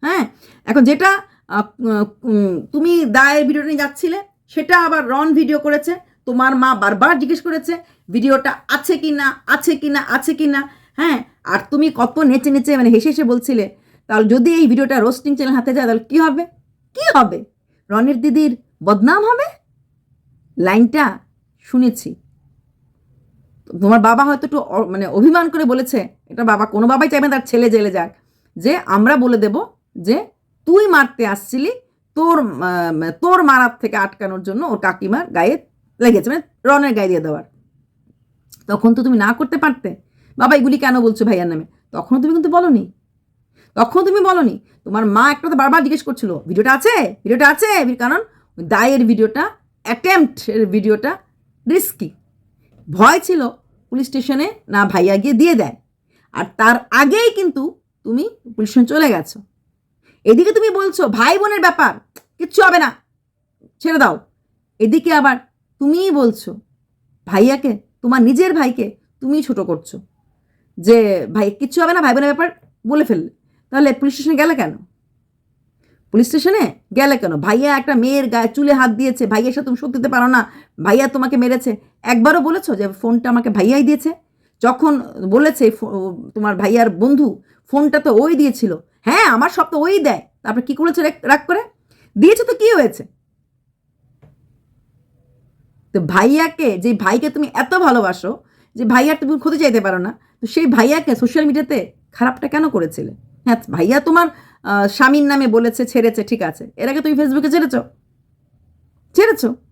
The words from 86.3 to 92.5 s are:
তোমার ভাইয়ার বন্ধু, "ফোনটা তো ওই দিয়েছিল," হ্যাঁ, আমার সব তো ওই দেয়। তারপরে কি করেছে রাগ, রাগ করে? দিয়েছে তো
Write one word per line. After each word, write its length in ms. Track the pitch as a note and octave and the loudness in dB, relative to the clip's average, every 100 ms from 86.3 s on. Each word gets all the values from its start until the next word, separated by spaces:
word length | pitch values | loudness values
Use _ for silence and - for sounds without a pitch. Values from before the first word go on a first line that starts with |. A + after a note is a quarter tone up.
তোমার 260 | - G#3 F#3+ | -6 -4 -2
ভাইয়ার 340 | G3 A#3 A#3 | 0 2 2
বন্ধু, 520 | E3+ A#3 C#4+ C#4+ - _ _ _ | 2 0 2 0 -2 _ _ _
"ফোনটা 300 | C4+ D4 D4 | 0 2 0
তো 220 | D4+ G#3+ | 2 2
ওই 140 | D4 D#4+ | 2 2
দিয়েছিল," 400 | D4 - A3 E3 _ _ | 2 0 -4 -4 _ _
হ্যাঁ, 240 | - E4+ A#4 | -2 2 2
আমার 240 | - D4 | 2 0
সব 160 | - E4+ | 0 -2
তো 80 | D#4+ | 0
ওই 200 | D#4 G4 | 0 2
দেয়। 240 | D4 F#3 - _ | 0 -2 -8 _
তারপরে 200 | - A#3 | -6 -6
কি 120 | B3 | -4
করেছে 280 | C#4 E4 E4 | -2 -2 0
রাগ, 100 | D4+ D4+ | -2 -4
রাগ 180 | - D4 - | -2 -2 0
করে? 160 | F4+ A#4+ _ _ _ _ - | -4 -4 _ _ _ _ 4
দিয়েছে 260 | C#4+ A4+ | 4 4
তো 100 | A#4+ | 0